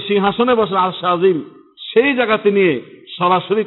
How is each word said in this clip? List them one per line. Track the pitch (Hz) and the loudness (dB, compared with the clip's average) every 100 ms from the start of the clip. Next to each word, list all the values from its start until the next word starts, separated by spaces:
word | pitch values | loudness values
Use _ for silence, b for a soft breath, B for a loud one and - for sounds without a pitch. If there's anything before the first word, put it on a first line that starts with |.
| 196 | 4
সিংহাসনে | 202 196 - 247 240 | 0 0 0 0 2
বসেন | 202 190 | 0 0
আরশ | 185 175 | -2 -2
আজিম, | 175 175 190 165 - - - _ - | -2 2 2 0 -4 -18 -20 _ -4
সেই | 220 277 254 | 0 2 2
জায়গাতে | 233 214 208 | 0 0 0
নিয়ে | 202 185 127 - - - - | 2 2 0 -6 -20 -20 -4
সরাসরি | 180 185 - 208 | 0 0 0 -4